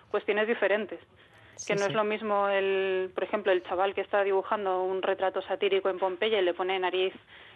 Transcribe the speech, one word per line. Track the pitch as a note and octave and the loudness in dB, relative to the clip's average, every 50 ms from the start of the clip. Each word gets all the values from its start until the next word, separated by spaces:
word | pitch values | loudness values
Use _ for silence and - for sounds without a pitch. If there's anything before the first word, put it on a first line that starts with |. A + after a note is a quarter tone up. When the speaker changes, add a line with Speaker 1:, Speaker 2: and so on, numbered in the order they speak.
| - - | -8 -4
Speaker 1:
cuestiones | - G#3 G3+ - G3+ G#3 A3 G#3+ | -4 -2 0 0 0 2 2 0
diferentes. | A#3 - G#3+ F#3 G3 G#3+ G#3+ E3+ E3+ - - - - - - - - - - - - | 0 0 2 2 2 0 0 -4 -8 -12 -14 -20 -20 -20 -20 -20 -20 -20 -20 -20 -18
Speaker 2:
Sí, | - - - G#3 | -10 -6 -2 0
Speaker 1:
Que | |
no | G3+ G3+ | 0 0
Speaker 2:
sí. | |
Speaker 1:
es | G3 - | 0 0
lo | A3 G#3+ | 0 0
mismo | G#3 G#3+ G#3+ A3+ G#3+ G3+ G3+ G3+ G3+ | 0 -2 -2 -2 0 0 2 2 2
el, | G3 G3 G3 G3 G3 F#3+ F#3+ F#3+ F#3 F#3 F#3 F#3 F#3 | 2 2 2 2 2 0 0 0 0 -2 -2 -4 -4
por | - F#3+ | -6 -4
ejemplo, | - - G#3+ G3 G3+ | -2 -2 0 2 2
el | F#3 F3+ F3+ | 2 2 0
chaval | - F#3+ F3 G3 G3 F#3+ | -2 -2 0 0 0 0
que | - | -4
está | F#3+ - - G3+ G3 | -4 0 0 2 2
dibujando | G3 G3 F#3+ F#3 - A3+ G#3 G3+ F#3+ F#3 F#3 F#3 | 2 2 0 0 0 -2 -2 0 -2 0 0 0
un | F#3 F#3+ F#3+ | -2 -2 -2
retrato | F3+ G3 F#3+ F#3 F#3+ F#3+ F#3 F#3+ | -2 -2 0 0 0 0 0 -2
satírico | F#3 - G3 F#3 G#3+ G3 F#3+ F#3+ F#3+ G3 | -4 -4 -2 -2 0 2 2 2 2 0
en | F#3 | 0
Pompeya | F3+ F#3+ F#3+ F#3 F3 G#3+ A3 A3 | 0 -2 -2 -2 -2 0 0 2
y | G3+ F#3 | 2 2
le | F3 F3 | 2 0
pone | - F#3 F#3 F#3+ | 0 -2 -2 -2
nariz | F#3+ F#3 F3+ F3 F#3 F#3 F#3+ F#3 - - - - - - - - | 0 -2 0 0 0 0 -2 -2 -8 -16 -20 -20 -20 -20 -20 -20